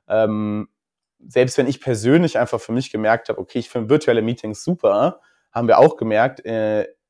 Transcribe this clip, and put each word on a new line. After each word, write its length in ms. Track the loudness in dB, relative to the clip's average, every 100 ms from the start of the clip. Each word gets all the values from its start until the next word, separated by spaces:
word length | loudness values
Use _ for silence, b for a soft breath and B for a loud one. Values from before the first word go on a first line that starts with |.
| _
Ähm, 600 | 0 0 -2 -4 -6 -10 _ _ _ _ _
selbst 340 | -4 0 2 2
wenn 100 | -2
ich 120 | -2
persönlich 580 | -4 -2 2 4 2 0
einfach 220 | -2 -4
für 120 | -4
mich 180 | -6 -4
gemerkt 380 | -4 0 0 -2
habe, 100 | -10
okay, 220 | -6 -8
ich 80 | -6
finde 200 | -8 0
virtuelle 320 | 0 2 0
Meetings 440 | 0 -6 -8 -8
super, 560 | -6 -2 0 2 0 -2 b b b
haben 160 | -4 2
wir 100 | 6
auch 180 | 6 4
gemerkt, 480 | -2 0 0 -2
äh, 440 | -8 -4 -2 -2 -4 -10